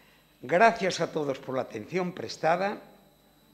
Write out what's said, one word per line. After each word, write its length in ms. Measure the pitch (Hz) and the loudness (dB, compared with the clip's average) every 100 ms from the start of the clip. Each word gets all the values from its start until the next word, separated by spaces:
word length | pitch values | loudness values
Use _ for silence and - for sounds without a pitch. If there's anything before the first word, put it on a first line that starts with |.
| _ _ _ - | _ _ _ -14
Gracias 580 | 127 170 226 226 185 - | 0 6 6 6 -2 -2
a 100 | 165 | -2
todos 280 | 165 143 127 | -2 -2 -4
por 160 | - 131 | -4 -4
la 80 | |
atención 500 | 113 113 104 180 180 | -4 -8 -6 -4 -4
prestada. 680 | - 110 - 156 175 196 233 - - _ _ _ _ _ | -6 -10 -2 2 2 0 -4 -12 -20 _ _ _ _ _